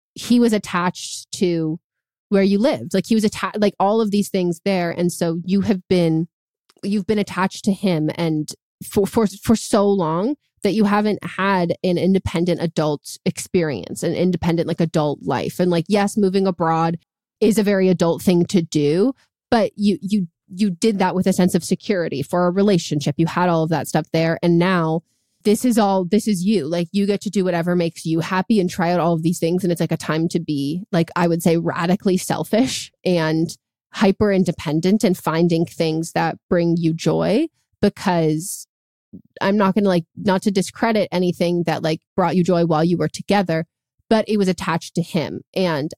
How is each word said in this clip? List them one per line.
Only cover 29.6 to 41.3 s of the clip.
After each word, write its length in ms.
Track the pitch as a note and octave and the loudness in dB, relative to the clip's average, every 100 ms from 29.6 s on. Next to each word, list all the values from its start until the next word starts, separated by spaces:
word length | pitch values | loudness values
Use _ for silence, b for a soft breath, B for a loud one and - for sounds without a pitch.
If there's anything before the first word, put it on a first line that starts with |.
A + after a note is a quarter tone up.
And 80 | F#3 | 0
it's, 100 | E3+ | -2
like, 120 | E3 | -2
a 60 | E3 | -4
time 300 | - D#3 E3 | -2 -2 -2
to 120 | F3 | -2
be, 440 | D#3+ D3 C#3 E3+ G#3 | -4 -4 -4 -6 -4
like, 180 | F3 E3 - | -2 -2 0
I 140 | F3 | 0
would 140 | E3+ | 2
say 160 | F3 E3 | 2 0
radically 580 | E3 C#3 F3 F#3 G3+ F#3 | 0 -4 -2 0 0 -2
selfish 760 | - - D#3 A3 B3+ - - _ - | -2 -6 -2 0 0 -2 -12 _ -2
and 500 | F3 D#3 D#3+ E3 - _ _ _ | 0 0 0 -2 -4 _ _ _
hyper 400 | - G3+ G3 G#3+ | 0 2 2 2
independent 720 | F#3+ F3+ E3 - D#3 F3 G#3 G#3+ | 2 2 -2 -2 0 2 2 2
and 140 | F3+ | 0
finding 480 | - D#3+ E3+ E3 E3 | -2 2 2 2 -2
things 460 | - E3 D#3+ E3 | -2 -2 -2 -4
that 260 | - E3 - - | -2 -2 -4 -2
bring 300 | F3+ E3+ E3+ | 0 2 2
you 160 | E3 E3 | 0 -2
joy, 540 | - D#3+ E3 G#3+ E4 _ _ - | -2 0 0 0 -2 _ _ -2
because 840 | G3+ - - F3 D#3+ D#3 F#3 - - _ _ _ _ G3 _ - | -2 0 -2 0 2 0 -4 -12 -16 _ _ _ _ -20 _ -6
I'm 180 | G3 G#3 | -2 2
not 160 | G3 G3+ | 2 2
gonna, 140 | G3+ | 2
like, 180 | F3+ E3 - | 0 -2 -6
not 260 | F3+ F#3 | -2 0
to 80 | - | 0
discredit 580 | F#3+ F3+ - A3+ G#3+ F#3 | -2 -4 -2 0 0 0
anything 520 | F3 F3+ | 0 -2